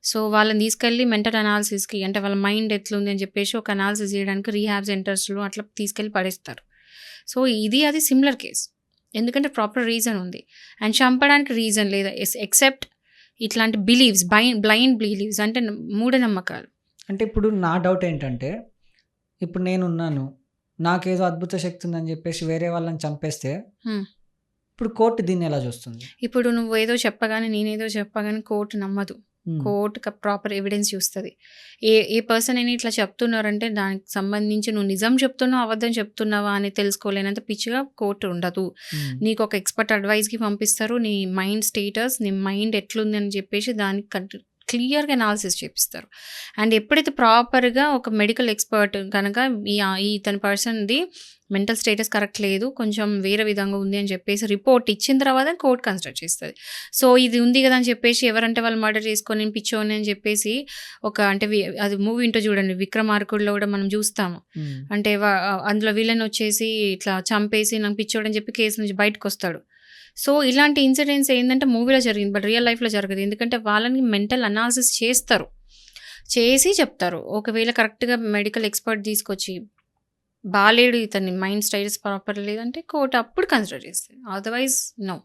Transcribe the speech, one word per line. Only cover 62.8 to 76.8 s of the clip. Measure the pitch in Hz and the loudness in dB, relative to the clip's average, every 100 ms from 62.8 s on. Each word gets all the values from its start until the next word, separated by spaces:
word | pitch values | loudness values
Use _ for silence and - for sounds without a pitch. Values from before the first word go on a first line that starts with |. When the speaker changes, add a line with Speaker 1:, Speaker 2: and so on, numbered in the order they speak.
| 196 226 220 208 202 214 208 | -2 0 0 0 0 -2 0
Speaker 1:
కూడా | 202 208 | 0 -2
మనం | 202 196 | -2 -2
చూస్తాము. | 208 208 - 190 175 _ - | 0 -2 -2 -4 -4 _ -10
Speaker 2:
Hmm. | 151 135 139 | -8 -8 -6
Speaker 1:
అంటే | 208 208 208 | -2 0 2
వా-, | 208 190 185 196 208 | 2 2 0 -2 0
అందులో | 208 220 | 0 2
విలన్ | 208 226 226 | 2 2 0
వచ్చేసి | 220 220 214 208 220 220 208 | -2 -2 -2 0 -2 0 -2
ఇట్లా | 185 202 190 | -2 -2 -2
చంపేసి | 185 214 208 214 214 226 | 0 -2 0 0 0 0
నాకు | 208 | -2
పిచ్చోడు | 208 214 220 214 | -2 -2 -2 -2
అని | 214 | -4
చెప్పి | 214 | -6
కేసు | 220 214 208 | -2 -2 0
నుంచి | 208 | -4
బయటకు | 196 214 214 202 | 0 0 0 -8
వస్తాడు. | - 185 160 _ _ _ - - - | -6 -6 -6 _ _ _ -20 -20 -6
So, | - 285 | 2 4
ఇలాంటి | 277 254 294 294 | 4 4 4 4
ఇన్సిడెంట్స్ | 269 262 285 285 277 | 4 4 2 2 2
ఏందంటే | 254 247 262 277 | 2 2 2 2
మూవీలో | 233 240 262 | 2 4 4
జరిగింది, | 240 208 202 | 4 0 0
but | 202 202 | 0 2
రియల్ | 226 | 2
లైఫ్‌లో | 240 233 233 | 2 0 0
జరగదు. | 208 196 196 | 0 -2 -2
ఎందుకంటే | 196 208 240 240 | -2 -2 -2 -2
వాళ్ళని | 220 208 233 262 | 0 2 2 2
మెంటల్ | 254 202 208 254 | 2 2 2 0
అనాలిసిస్ | 226 208 240 247 247 - | 0 0 0 2 0 2
చేస్తారు, | 233 247 - 226 - - _ - - - - - - - | 0 0 2 0 0 -16 _ -20 -20 -20 -20 -20 -4 2
చేసి | 233 262 359 392 | 4 4 4 4